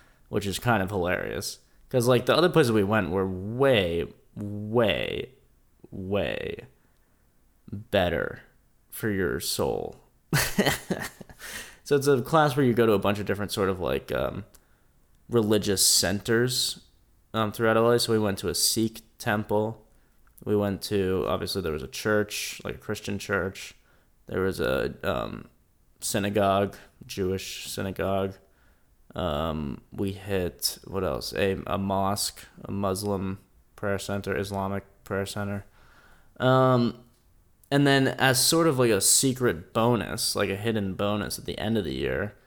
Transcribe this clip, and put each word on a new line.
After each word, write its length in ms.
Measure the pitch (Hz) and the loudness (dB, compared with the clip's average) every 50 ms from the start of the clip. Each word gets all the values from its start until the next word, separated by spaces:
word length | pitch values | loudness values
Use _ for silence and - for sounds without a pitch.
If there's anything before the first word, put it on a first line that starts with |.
| - _ _ _ _ - | -20 _ _ _ _ -6
which 160 | 113 104 98 | -4 -4 -2
is 140 | 98 90 - | -2 -4 -2
kind 240 | - 123 117 101 95 | 2 2 2 2 2
of 60 | 92 | 0
hilarious. 720 | 104 95 85 90 92 - 50 53 55 87 - - - - _ _ _ _ _ - | -2 -2 0 0 0 -2 -2 -4 -6 -6 -8 -8 -10 -12 _ _ _ _ _ -2
'Cause, 180 | - 127 117 | 0 2 4
like, 200 | 127 127 117 107 | 6 4 4 4
the 80 | - 113 | 4 4
other 120 | 156 170 175 | 6 4 6
places 220 | - 165 139 117 | 6 6 4 6
we 120 | 110 107 98 | 4 4 4
went 260 | 98 110 110 92 76 | 4 4 2 2 2
were 180 | 90 98 95 | 0 0 0
way, 760 | 95 92 90 98 104 117 127 139 135 123 104 92 85 85 85 73 - - _ _ _ - | 0 -4 -6 -6 -6 0 2 4 6 6 4 4 2 0 -2 -4 -4 -8 _ _ _ -14
way, 960 | - 104 101 104 104 107 107 110 120 113 98 76 60 50 50 - - - - - _ _ _ _ _ _ _ _ _ - - | -10 -10 -8 -8 -8 -6 0 2 2 4 4 2 0 -2 -4 -4 -6 -8 -10 -14 _ _ _ _ _ _ _ _ _ -20 -16
way 800 | - 98 92 95 101 98 82 60 50 - - - - - 127 - _ _ _ _ _ _ _ _ _ _ _ _ _ _ _ _ _ _ _ - | -12 -10 -6 -2 -2 0 0 -2 -4 -6 -6 -8 -8 -10 -12 -20 _ _ _ _ _ _ _ _ _ _ _ _ _ _ _ _ _ _ _ -12
better 680 | 104 101 110 - - 98 90 87 82 62 50 50 - - - _ _ _ _ _ _ _ _ _ | -12 -12 -8 -2 0 2 2 2 0 -2 -2 -4 -6 -12 -18 _ _ _ _ _ _ _ _ _
for 200 | - - - 110 | -12 -6 -4 -2
your 300 | 101 95 92 67 60 85 | 0 0 0 0 -2 -2
soul. 640 | - - - - 87 65 53 50 50 50 - - _ _ _ _ _ - - | -4 -4 -2 -2 -2 -2 -2 -4 -6 -8 -12 -16 _ _ _ _ _ -2 0
<laughs> 60 | 131 - - - - 131 139 - - - - - - - - - - - - - - - - - - - - - - - | 0 0 0 0 2 2 2 0 -2 -4 -8 -6 -6 -6 -10 -12 -16 -20 -20 -20 -18 -16 -14 -14 -14 -14 -16 -20 -14 -2
So 120 | - 143 | 0 0
it's 100 | 143 127 | 2 4
a 160 | 143 139 120 | 4 2 2
class 340 | 123 - 160 160 151 147 127 | 2 2 4 4 4 4 4
where 80 | 147 139 | 4 4
you 120 | 123 110 | 4 4
go 100 | 120 117 | 4 4
to 60 | 110 | 4
a 80 | 104 95 | 4 4
bunch 180 | 92 98 104 | 2 0 0
of 80 | 104 98 | 0 -2
different 260 | - 98 101 104 90 | -4 -2 -4 -4 -6
sort 160 | - 110 95 | -2 0 0
of, 120 | 95 92 90 | 0 0 -2
like, 320 | 85 64 69 67 - - | -2 -2 -2 -2 -4 -4
um, 340 | 64 62 67 62 82 92 104 _ _ - _ _ _ _ _ _ _ _ _ _ _ _ _ | -4 -2 -2 -4 -6 -8 -12 _ _ -20 _ _ _ _ _ _ _ _ _ _ _ _ _
religious 560 | - 117 117 107 104 107 104 87 104 95 - - | 0 0 2 4 4 2 2 4 2 2 4 4
centers, 1000 | - - - 98 87 98 104 - 120 113 117 123 127 127 127 - - - - - _ _ _ _ _ _ _ _ - - | 4 4 4 2 0 0 -2 0 2 2 2 2 2 0 -2 -4 -4 -6 -8 -16 _ _ _ _ _ _ _ _ -8 -4
um, 180 | 110 113 104 | -4 -4 -4
throughout 260 | - - 117 113 113 | -2 0 2 4 4
L 120 | 113 113 120 | 6 6 6
A. 80 | 120 | 4
So 160 | 117 113 - 113 | 4 4 2 2
we 60 | 110 | 2
went 180 | 107 101 95 - | 2 2 0 -2
to 80 | - 85 | -2 -2
a 40 | - | 0
Sikh 480 | - - - - 110 113 110 - - - _ _ | 0 0 0 2 2 0 0 -2 -8 -20 _ _
temple. 680 | - - 120 104 107 104 - 104 107 107 110 110 - - _ _ _ _ _ _ _ _ - _ - - | -6 -2 -2 -2 -2 0 0 0 0 0 -2 -6 -10 -18 _ _ _ _ _ _ _ _ -20 _ -10 -2
We 100 | 104 107 | 0 2
went 280 | 104 101 101 95 92 - | 2 2 0 -2 -4 -4
to, 420 | - 107 98 95 92 92 87 53 | -2 -2 0 0 2 0 0 0
obviously 360 | - 92 90 90 90 - 98 90 | 0 -2 -2 -2 -4 -4 -4 -4
there 80 | 80 | -4
was 100 | 76 - | -4 -4
a 60 | 67 | -8
church, 720 | - - - - 110 107 104 104 - - - - - - - - | -8 -10 -4 0 2 2 2 2 0 -4 -8 -8 -8 -10 -10 -10
like, 120 | - - | -10 -10
a 20 | |
Christian 400 | - - - 107 - - 104 101 | -10 -8 -8 -8 -8 -6 -8 -8
church. 560 | 98 - - 101 95 85 98 - - - - - _ _ _ _ _ _ _ _ _ _ | -6 -4 -2 -2 -2 -2 -4 -6 -10 -16 -16 -18 _ _ _ _ _ _ _ _ _ _
There 140 | - - 92 | -6 -2 -2
was 180 | 92 95 87 85 | -2 -2 0 -2
a, 340 | 76 60 67 64 60 - 65 - - | -2 0 0 0 -2 -4 -6 -6 -6
um, 440 | 95 78 60 55 52 50 50 - - _ _ _ _ _ _ _ _ _ - | -4 -4 -4 -4 -6 -10 -12 -16 -18 _ _ _ _ _ _ _ _ _ -10
synagogue, 760 | - - - 107 98 101 101 104 98 98 95 98 101 98 - - - - _ - - | -8 -4 -2 -2 -2 0 0 2 2 2 2 2 0 -2 -4 -12 -20 -20 _ -20 -16
Jewish 600 | - - 101 92 92 95 95 - - - - - | -12 -6 -4 -2 -2 -2 -4 -6 -10 -12 -12 -10
synagogue. 680 | - - 101 98 98 90 - 90 95 98 95 98 98 95 - _ _ _ _ _ _ _ _ _ _ _ _ _ _ - | -10 -8 -6 -6 -6 -4 -4 -2 -2 0 0 -2 -4 -6 -10 _ _ _ _ _ _ _ _ _ _ _ _ _ _ -8
Um, 680 | - 87 82 73 73 80 82 76 78 73 67 57 - - _ | -4 -4 -2 -2 -2 -2 -2 -4 -4 -6 -6 -8 -10 -14 _
we 200 | - 69 98 98 | -8 -6 -4 -4
hit, 680 | 95 98 95 101 98 95 90 85 - - - - - - - | -4 -8 -6 -4 -2 -2 -2 -2 -4 -4 -6 -6 -6 -6 -14
what 180 | - - 98 92 | -6 -4 -2 -2
else? 300 | 82 65 58 - - - | -2 -2 -4 -6 -6 -2
A, 240 | - 98 98 95 - - | 0 0 0 0 -2 -4
a 140 | - - 98 | -4 -4 -4
mosque, 680 | 98 98 98 98 98 95 104 - - - - - - - _ - - | -2 -2 0 0 0 0 0 -2 -4 -6 -6 -10 -20 -20 _ -16 -10
a 60 | - | -8
Muslim 680 | 98 98 101 98 95 95 104 104 101 92 98 95 98 - _ _ _ _ _ _ _ | -6 -4 -2 -2 -2 -2 -2 -4 -2 -2 -4 -6 -6 -8 _ _ _ _ _ _ _
prayer 220 | - 107 101 98 | -6 -4 -2 -2
center, 400 | 95 - - 101 101 - 101 - | -2 -4 -6 -6 -6 -4 -4 -4
Islamic 460 | - 98 101 101 98 95 98 98 98 - _ _ _ - | -4 -4 -4 -4 -4 -4 -2 -4 -6 -8 _ _ _ -8
prayer 220 | - 101 98 98 | -4 -4 -4 -4
center. 400 | - - 107 101 101 101 98 - - _ - - - _ - _ _ - _ _ _ _ - | -4 -6 -6 -6 -4 -6 -8 -10 -12 _ -20 -20 -20 _ -20 _ _ -20 _ _ _ _ 0
Um, 600 | - 127 131 131 131 131 127 120 120 110 - - - _ _ _ _ _ _ _ _ _ _ _ _ - | 2 4 6 6 6 6 6 4 2 0 -2 -6 -20 _ _ _ _ _ _ _ _ _ _ _ _ 0
and 140 | 139 143 143 | 2 4 6
then 220 | 139 139 135 135 | 6 6 4 4
as 360 | 123 - - 127 135 127 127 - | 2 2 2 2 4 4 4 2
sort 220 | - 165 165 170 | 4 4 4 4
of, 140 | 165 135 127 | 4 4 4
like, 100 | 123 113 | 4 4
a 100 | 104 98 | 4 4
secret 760 | - - - - 139 135 120 127 123 113 82 78 - - - | 4 4 4 4 4 2 0 2 2 0 0 0 -6 -4 0
bonus, 600 | 113 113 120 120 101 - - - 117 - - - | 2 4 4 4 2 0 -4 -4 -4 -4 -2 0
like, 140 | 101 101 95 | 0 0 0
a 60 | 98 | -2
hidden 400 | 101 107 117 110 107 98 95 92 | -2 -2 -2 0 0 -2 -2 -2
bonus 420 | 95 101 101 107 104 85 - - | -2 -2 0 0 -2 -2 -4 -6
at 80 | - - | -8 -8
the 100 | - - - | -8 -6 -4
end 180 | 87 107 113 | -2 0 0
of 60 | 110 90 | 0 0
the 100 | 71 65 | -2 -4
year, 400 | 65 69 64 64 73 98 107 - _ _ | -2 -2 -2 -2 -2 -4 -6 -8 _ _